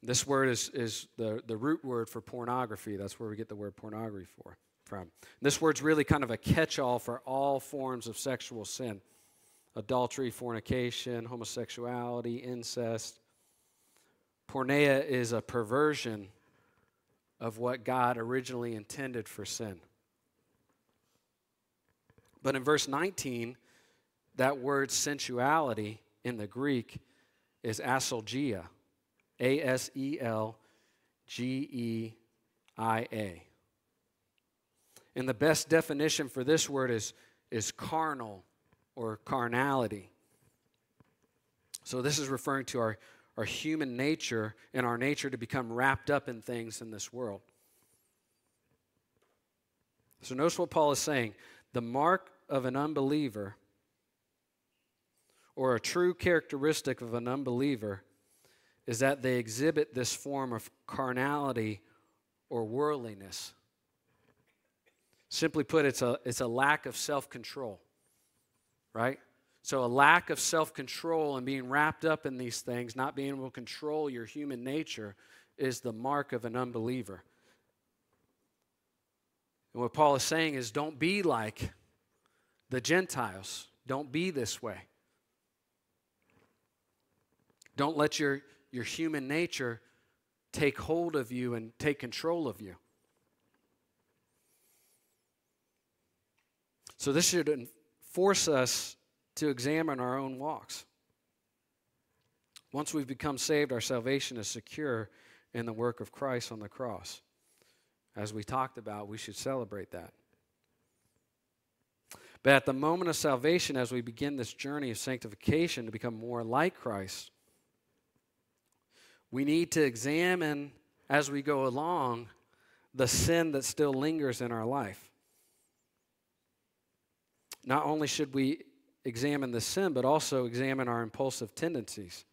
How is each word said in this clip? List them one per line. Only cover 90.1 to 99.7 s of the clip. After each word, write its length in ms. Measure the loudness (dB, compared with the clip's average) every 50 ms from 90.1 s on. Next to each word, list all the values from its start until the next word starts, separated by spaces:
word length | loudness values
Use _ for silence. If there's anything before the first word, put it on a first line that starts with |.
| _ _ _ _ _ _ _ _
take 280 | -2 2 2 2 2 0
hold 360 | -2 -2 0 0 0 0 0
of 160 | -2 -2 -2
you 220 | -4 -4 -2 -2 -4
and 180 | -4 -6 -10 -12 _
take 220 | 0 0 0 0
control 480 | -4 -10 -8 -4 -2 -2 0 0 -2 -4
of 140 | -4 -6
you. 160 | -10 -14 -14 -16 _ _ _ _ _ _ _ _ _ _ _ _ _ _ _ _ _ _ _ _ _ _ _ _ _ _ _ _ _ _ _ _ _ _ _ _ _ _ _ _ _ _ _ _ _ _ _ _ _ _ _ _ _ _ _ _ _ _ _ _ _ _ _ _ _ _ _ _ _ _ _ _ _ _ _ _ _ _ _ _ _ -20 -14 _
So 160 | 0 2 4
this 160 | 6 4 6
should 380 | 4 4 4 2 0 0 -2 -12 -16 _ _ _ _ _ -20 -8
force 360 | 0 4 6 6 6 6 4 4
us 480 | 4 4 4 4 2 -2 -4 -6 -12 _ _ _ _ _ _ _ _
to 140 | -2 0 0
examine 500 | 0 2 0 0